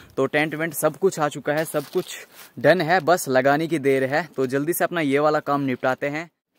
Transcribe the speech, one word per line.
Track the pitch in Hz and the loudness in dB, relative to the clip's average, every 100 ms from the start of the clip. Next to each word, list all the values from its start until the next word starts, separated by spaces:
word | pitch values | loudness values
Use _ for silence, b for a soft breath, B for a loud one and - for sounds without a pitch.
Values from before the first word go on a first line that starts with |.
| B - | B -4
तो | 135 | 0
टेंट | 147 151 151 | 0 -2 -4
वेंट | 165 | -6
सब | 139 156 147 | -2 -2 2
कुछ | 190 170 | 0 2
आ | 147 | -2
चुका | 147 147 | -2 -4
है, | 147 160 | -2 -2
सब | 151 | -4
कुछ | 139 180 - - - B B - | -4 -6 -6 -12 -16 B B 0
डन | 135 180 | 2 4
है, | 156 185 | 4 2
बस | 151 175 143 | 4 2 4
लगाने | 131 135 143 160 | 2 4 2 0
की | 160 | 0
देर | 139 135 131 | 2 2 2
है। | 147 165 - | -2 -4 -4
तो | 131 | -2
जल्दी | 139 147 | -2 -2
से | 175 | -2
अपना | 175 175 | -2 0
ये | 147 139 | 0 2
वाला | 151 151 | 2 2
काम | 143 143 | 0 -2
निपटाते | 139 123 131 127 143 | 0 -2 -2 -2 -4
हैं। | 151 170 _ _ | -6 -10 _ _